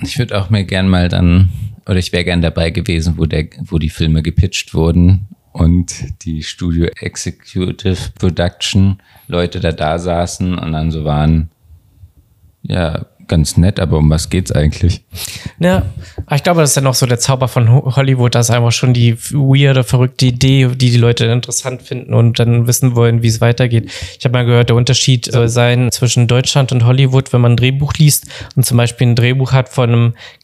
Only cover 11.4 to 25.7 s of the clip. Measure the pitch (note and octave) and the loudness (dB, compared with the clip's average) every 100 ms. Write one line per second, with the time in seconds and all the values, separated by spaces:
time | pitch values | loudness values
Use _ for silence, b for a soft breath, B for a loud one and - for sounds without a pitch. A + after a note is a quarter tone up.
11.4 | D#2+ _ _ - _ _ - _ _ _ | -2 _ _ -20 _ _ -20 _ _ _
12.4 | _ _ - F2+ E2 D#2+ - _ - E2+ | _ _ -8 -4 -2 -4 -10 _ -2 0
13.4 | D2+ - F2 - E2 D#2 D2+ D#2 - F2 | 2 2 2 2 0 2 2 2 0 -4
14.4 | - D#2 D#2 - F2 - _ B B B | -2 0 0 0 -2 -2 _ B B B
15.4 | B B F3 F#3 - - B B - C#3+ | B B 0 0 -2 -8 B B -4 -2
16.4 | F#3 E3+ D3 C#3 C3+ A#2+ B2+ A#2+ - C3 | 0 2 2 2 0 0 0 -2 0 -2
17.4 | B2+ C3 A2+ B2+ C3 B2+ C3+ B2+ A#2+ A#2+ | 0 0 4 4 2 0 0 2 2 2
18.4 | A2+ A#2+ A#2 - B2+ A#2+ A#2 A#2 - C#3 | 2 2 2 0 0 2 2 0 -4 -2
19.4 | C3+ C#3 C#3 C3+ B2 B2+ C3 - B2+ B2 | 2 4 4 2 0 0 0 0 -2 2
20.4 | C3 C3+ B2+ C3 B2 A#2+ A#2 A#2 A2+ A#2+ | 2 4 2 2 2 4 2 2 0 -2
21.4 | A#2 - C3 B2 - B2+ - A2+ A#2 A#2 | -2 -6 -6 -10 -10 -12 -2 2 2 2
22.4 | A#2 A#2+ A#2 A#2+ C3 A#2+ A#2 A#2 A#2 A2 | 0 2 0 0 0 2 2 2 0 0
23.4 | A#2 A#2 B2+ A#2 F#2 B B B A#2+ B2 | 0 2 0 0 -2 B B B -2 0
24.4 | A#2+ A#2+ A#2+ A#2 B2 A#2 - B2 - A#2+ | 2 2 4 2 2 0 2 0 0 0
25.4 | A#2 A#2+ A#2+ | 0 2 2